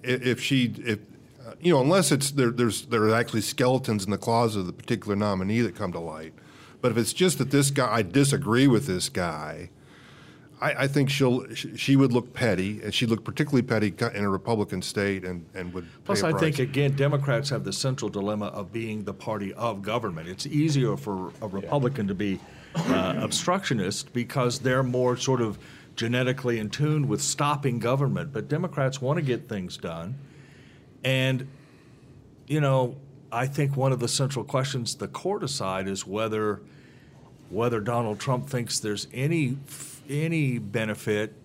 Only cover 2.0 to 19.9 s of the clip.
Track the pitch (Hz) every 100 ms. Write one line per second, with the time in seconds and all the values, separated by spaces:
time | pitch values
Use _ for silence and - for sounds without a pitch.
2 | - 147 - 143 120 117 120 98 - 113
3 | 107 113 117 113 101 - 127 127 131 104
4 | 95 101 - 117 117 104 90 - - 117
5 | - 101 104 95 92 113 113 85 98 87
6 | 82 78 80 - - - - - 127 113
7 | 113 - 180 139 139 139 143 139 123 113
8 | 92 110 143 113 92 117 139 110 71 90
9 | - 98 87 76 76 78 87 - - -
10 | - - - - - - 139 131 139 143
11 | 135 - 135 123 104 113 - - - 139
12 | 135 120 117 - 117 90 95 104 107 -
13 | 117 113 - - 147 135 - 113 104 87
14 | 117 101 101 98 110 113 101 92 - -
15 | 101 95 90 90 80 95 90 90 85 -
16 | - 202 175 156 160 135 127 135 143 139
17 | 143 147 139 117 - 113 95 95 135 131
18 | 107 101 101 104 101 101 90 113 113 107
19 | 101 95 - 107 98 92 117 98 98